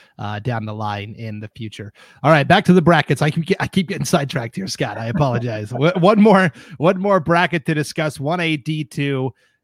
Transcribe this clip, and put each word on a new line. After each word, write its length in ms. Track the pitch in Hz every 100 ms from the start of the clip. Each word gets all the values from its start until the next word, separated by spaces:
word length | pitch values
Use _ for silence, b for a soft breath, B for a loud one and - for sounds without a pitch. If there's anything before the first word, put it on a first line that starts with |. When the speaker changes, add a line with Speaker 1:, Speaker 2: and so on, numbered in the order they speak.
| b b
Speaker 1:
uh, 220 | 104 104
down 240 | 120 113
the 100 | 107
line 400 | 107 104 104 104 107
in 220 | 113 107
the 100 | 107
future. 440 | - 110 - 104 _ B B
All 80 | 135
right, 180 | 156 -
back 160 | 196
to 80 | -
the 100 | 180
brackets. 400 | 156 160 - 143
I 80 | 151
keep 160 | 165 160
get-, 140 | 190
I 80 | -
keep 200 | 190 175
getting 160 | 156
sidetracked 520 | 139 170 139 139 113 -
here, 100 | 190
Scott. 320 | - 123 104
I 80 | 117
apologize. 640 | 131 139 120 120 107 104
Speaker 2:
<laughs> 0 |
Speaker 1:
W-, 220 | 123 156 185
one 220 | 180 226
more, 300 | 262 196 180 - B 143
one 220 | 160 185
more 200 | 202 190
bracket 440 | 151 170 175 170 165
to 80 |
discuss. 440 | 151 147 - 156 -
One 220 | 143 180
A 160 | 165 151
D 260 | 151 156
two, 500 | 147 - 143 135 131 - _ _